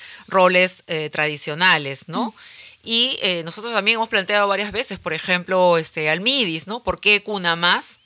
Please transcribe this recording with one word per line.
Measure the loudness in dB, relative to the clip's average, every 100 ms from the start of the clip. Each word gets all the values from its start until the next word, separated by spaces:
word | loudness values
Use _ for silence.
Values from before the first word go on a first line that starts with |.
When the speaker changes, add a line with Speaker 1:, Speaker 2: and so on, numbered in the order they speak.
| -20 -20 -2
Speaker 1:
roles, | 4 6 6 2 0 -8
eh, | -6 -6
tradicionales, | -4 -4 -4 -6 0 4 4 0 -8 -8
¿no? | -6 -6
Speaker 2:
Mm. | -8 -20 -20 -20 -18
Speaker 1:
Y, | -2 0 0 -2
eh, | -2 -2 -6
nosotros | -10 -4
también | -2 0 0
hemos | 0
planteado | -2 0 0 2
varias | 0 -2
veces, | -6 -6 -8
por | -6
ejemplo, | -6 -2 -2 0 2 4 4
este, | 0 -4 -2
al | 0
midis, | 0 0 0 -4 -8
¿no? | -8
¿Por | -6 -2
qué | 2 2
cuna | 2 -4 -2 2
más | 2 2 0 -10